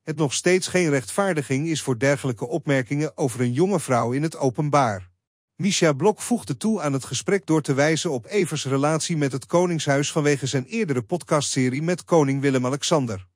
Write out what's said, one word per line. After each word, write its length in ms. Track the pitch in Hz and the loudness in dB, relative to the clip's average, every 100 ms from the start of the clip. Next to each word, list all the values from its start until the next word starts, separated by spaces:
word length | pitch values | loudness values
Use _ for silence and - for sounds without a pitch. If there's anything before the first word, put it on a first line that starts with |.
het 140 | - 156 | -10 -2
nog 160 | 147 | -2
steeds 340 | - 180 185 - | 0 2 2 2
geen 220 | 180 165 | 2 2
rechtvaardiging 760 | 139 - - 196 156 - 131 165 | 0 0 -2 0 0 -2 -2 0
is 140 | 151 | -2
voor 160 | - 120 | -2 0
dergelijke 500 | 139 139 135 110 - | 2 2 -2 -6 -4
opmerkingen 680 | 165 151 135 123 143 151 - | -4 0 0 0 -2 -4 -2
over 240 | 143 117 | -2 0
een 120 | 123 | -2
jonge 260 | 123 185 185 | 2 2 0
vrouw 320 | - 120 117 | 0 0 2
in 120 | 135 | -2
het 140 | 160 - | -4 -2
openbaar. 720 | 139 139 151 143 123 98 92 _ _ _ _ - | -2 0 2 2 2 -2 -10 _ _ _ _ -4
Misha 380 | 196 - 165 | -2 2 2
Blok 280 | 139 196 208 | 4 0 0
voegde 360 | - 240 - 139 | -2 -4 -2 -4
toe 240 | 220 208 | -2 -2
aan 120 | 147 | -2
het 120 | 135 - | -2 -4
gesprek 400 | 127 - 196 - | -6 -2 -2 2
door 160 | 160 | 0
te 120 | 147 | 2
wijzen 380 | 135 151 160 175 | 2 2 2 -2
op 140 | 131 - | -4 -2
Evers' 400 | 208 180 156 131 | -2 0 -2 -2
relatie 520 | 135 147 156 - 160 | 0 2 0 -2 -2
met 140 | 139 | -2
het 140 | 131 - | -4 0
Koningshuis 640 | 170 180 160 147 139 147 | 0 2 0 0 0 0
vanwege 340 | 160 147 139 131 | 0 2 0 0
zijn 200 | 139 127 | -4 -4
eerdere 360 | 226 190 123 | -4 -2 -2
podcastserie 800 | 107 175 - 156 - 139 127 131 | -2 -6 0 0 0 0 0 0
met 220 | 165 175 | -2 -4
koning 380 | - 170 139 135 | 2 4 4 2
Willem-Alexander. 840 | 139 131 123 143 - 160 120 95 - | 2 0 0 -2 0 0 0 -6 -12